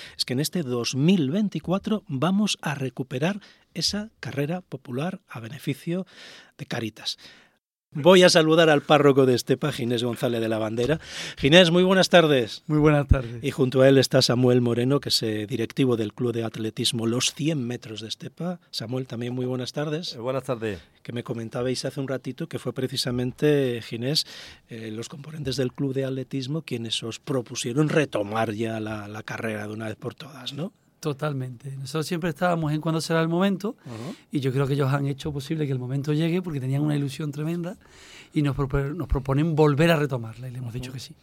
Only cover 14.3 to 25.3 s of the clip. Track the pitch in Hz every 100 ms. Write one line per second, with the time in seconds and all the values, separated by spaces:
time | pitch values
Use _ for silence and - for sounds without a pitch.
14.3 | 123 127 123 120 120 127 143 120 - 113
15.3 | 107 107 123 113 - 131 113 110 - 120
16.3 | 117 110 110 110 - 113 120 113 120 -
17.3 | - 147 156 120 120 - 104 110 - 135
18.3 | - 170 175 _ - 113 127 131 117 120
19.3 | 127 127 127 120 147 151 151 180 135 120
20.3 | 131 131 120 110 90 - _ - 117 -
21.3 | 117 113 127 123 127 135 143 135 131 139
22.3 | 127 165 123 127 123 127 131 135 123 123
23.3 | - 151 143 131 117 - 117 123 156 -
24.3 | - - - - 117 110 107 117 151 143